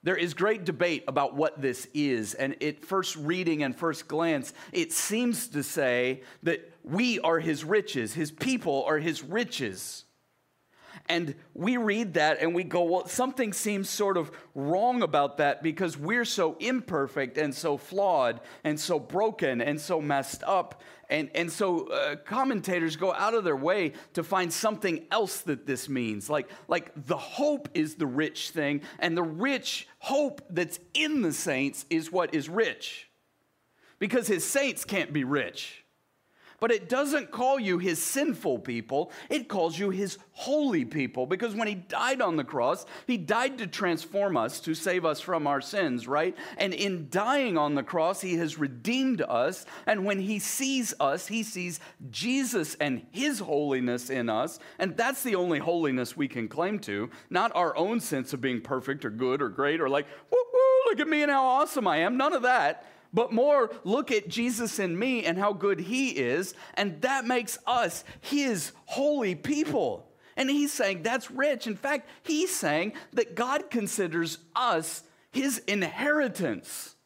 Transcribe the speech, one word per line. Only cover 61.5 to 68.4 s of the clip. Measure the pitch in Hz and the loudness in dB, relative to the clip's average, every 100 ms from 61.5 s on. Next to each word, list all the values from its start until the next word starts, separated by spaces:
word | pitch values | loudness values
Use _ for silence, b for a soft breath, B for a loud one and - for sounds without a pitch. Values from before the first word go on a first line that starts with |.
| 254 302 285 202 | 4 2 2 2
I | 156 | 4
am." | 175 247 | 2 2
None | 277 | 2
of | 277 | 2
that. | 247 247 147 165 B B B | 4 4 4 0 B B B
But | 175 - | 0 2
more, | 226 277 294 226 B | 4 6 6 4 B
look | 180 240 - | 0 0 2
at | 220 202 | 0 0
Jesus | 226 233 220 233 - | -2 0 0 -4 -2
in | 190 170 | -2 0
me | 247 254 - | 0 0 0
and | 170 | 2
how | 202 | 0
good | 202 202 180 | 2 0 0
he | 175 254 269 | 0 0 0
is, | - 123 143 190 - B - | 0 0 0 -2 -8 B -2
and | 202 151 | -2 0
that | 247 269 233 | 0 0 2
makes | 247 233 - - | 0 0 -6 0
us | 240 196 170 - B | 2 0 -2 -12 B
his | - 285 | -2 0